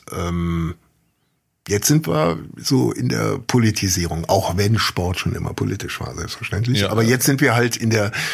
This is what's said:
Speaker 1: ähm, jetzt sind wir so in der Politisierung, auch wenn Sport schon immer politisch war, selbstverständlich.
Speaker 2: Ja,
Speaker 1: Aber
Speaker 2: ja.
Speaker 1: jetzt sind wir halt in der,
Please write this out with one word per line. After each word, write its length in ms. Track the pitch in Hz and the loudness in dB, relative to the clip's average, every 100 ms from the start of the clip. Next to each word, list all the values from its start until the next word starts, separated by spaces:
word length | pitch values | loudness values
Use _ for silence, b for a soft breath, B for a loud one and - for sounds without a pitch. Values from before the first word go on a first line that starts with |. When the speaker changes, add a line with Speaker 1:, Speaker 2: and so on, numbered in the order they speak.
| - 90 | -6 -6
Speaker 1:
ähm, 560 | 87 87 85 85 82 - _ _ _ _ _ _ _ _ - | -2 -2 0 -2 -4 -6 _ _ _ _ _ _ _ _ -4
jetzt 180 | 101 - | 0 2
sind 200 | 151 160 | 2 2
wir 320 | 156 165 160 - - | 0 0 -2 -8 -8
so 340 | - 127 120 | 0 2 2
in 160 | 110 123 | 0 -2
der 280 | 113 107 104 | 0 -2 -4
Politisierung, 880 | - 127 113 107 98 87 85 80 82 | 0 2 4 2 0 0 -2 -2 0
auch 300 | 98 - 90 | 0 2 0
wenn 220 | 104 107 | 2 2
Sport 400 | - - 87 90 | 0 -2 -2 -2
schon 160 | - 80 | -2 -2
immer 180 | 80 | -4
politisch 460 | - 104 101 - - | -4 -4 -4 -8 -8
war, 140 | - - | -8 -8
selbstverständlich. 640 | - - 113 98 117 110 | -10 -10 -6 -2 0 0
Speaker 2:
Ja, 80 | 101 | 2
Speaker 1:
Aber 140 | 107 | 2
Speaker 2:
ja. 60 | 113 | 4
Speaker 1:
jetzt 180 | 127 139 | 4 2
sind 120 | 139 | 4
wir 140 | 135 | 4
halt 240 | 117 120 - | 4 2 0
in 140 | 113 | 0
der, 200 | 110 101 - B | 2 0 -2 B